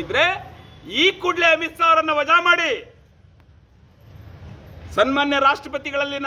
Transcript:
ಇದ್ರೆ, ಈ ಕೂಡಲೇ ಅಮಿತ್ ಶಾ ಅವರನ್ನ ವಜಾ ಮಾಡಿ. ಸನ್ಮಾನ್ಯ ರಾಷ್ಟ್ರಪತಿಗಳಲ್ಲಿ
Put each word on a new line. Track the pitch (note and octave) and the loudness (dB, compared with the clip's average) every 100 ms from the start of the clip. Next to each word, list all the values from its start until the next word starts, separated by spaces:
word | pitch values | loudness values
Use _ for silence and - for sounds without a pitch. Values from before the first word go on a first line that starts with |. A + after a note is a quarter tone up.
ಇದ್ರೆ, | D#3+ A#3 F4 F#4 - - - - D#3 A3 | -2 0 0 -2 -10 -20 -20 -20 -8 0
ಈ | F4+ F#4+ | 0 0
ಕೂಡಲೇ | F4+ E4+ E4+ D#4+ | -2 0 2 2
ಅಮಿತ್ | E4 - | -2 0
ಶಾ | E4 | 2
ಅವರನ್ನ | D#4+ D#4 D4 | 2 2 0
ವಜಾ | C#4+ E4 F4 | 2 4 4
ಮಾಡಿ. | F4 E4 G3+ - - _ _ _ _ _ - _ _ - _ - - - - - - - - - - | 2 0 -4 -8 -20 _ _ _ _ _ -20 _ _ -20 _ -20 -20 -20 -20 -20 -20 -20 -20 -6 0
ಸನ್ಮಾನ್ಯ | B3+ C#4 C#4+ C#4+ C#4 | 0 2 0 2 2
ರಾಷ್ಟ್ರಪತಿಗಳಲ್ಲಿ | C#4 D4 C#4+ D4 C#4 C#4+ C#4 | 0 -4 -10 -6 -4 -4 -4